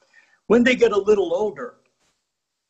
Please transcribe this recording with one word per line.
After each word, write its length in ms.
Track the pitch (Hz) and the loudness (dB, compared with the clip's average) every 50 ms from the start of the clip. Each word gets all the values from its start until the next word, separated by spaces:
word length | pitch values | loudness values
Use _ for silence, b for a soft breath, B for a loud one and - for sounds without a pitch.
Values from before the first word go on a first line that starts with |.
| b b b b b b b b b | b b b b b b b b b
When 180 | - 208 247 233 | 0 2 2 2
they 100 | 254 247 | 2 2
get 180 | - 233 226 | 2 2 2
a 60 | 208 202 | 2 0
little 360 | 196 208 214 202 180 165 170 | 0 2 2 0 0 -2 -4
older, 420 | 196 214 202 135 131 123 - - _ _ _ _ _ _ _ _ _ _ _ _ _ _ _ _ _ _ | -4 -4 -6 -8 -10 -14 -16 -16 _ _ _ _ _ _ _ _ _ _ _ _ _ _ _ _ _ _